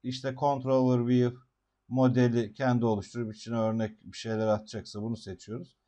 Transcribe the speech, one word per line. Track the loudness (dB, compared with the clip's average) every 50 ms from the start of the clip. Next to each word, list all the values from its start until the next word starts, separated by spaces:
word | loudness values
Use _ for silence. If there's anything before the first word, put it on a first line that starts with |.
| -10
işte | -8 -8 -6 -6 -8 -4 -2
controller | 0 0 0 0 0 2 2 4 4 4 4 2 2
view | 2 4 4 4 2 0 -6 _ _ _ _ _ _ _ _ _ _
modeli | 0 2 4 4 4 4 4 4 4 2 -2 -2 -4
kendi | -2 0 0 2 2 2
oluşturup | 2 2 0 -2 -6 -8 -8 -8 -8 -8
içine | -12 -10 -6 -2
örnek | 0 0 0 0 0 -2 -4 -6 -12 _
bir | -18 -16
şeyler | -12 -8 -6 -2 0 2
atacaksa | 2 2 0 -2 -8 -12 -12 -12 -10 -12 -10 -8
bunu | -8 -8
seçiyoruz. | -8 -8 -12 -14 -14 -12 -12 -12 -12 -12 -14 _ _ _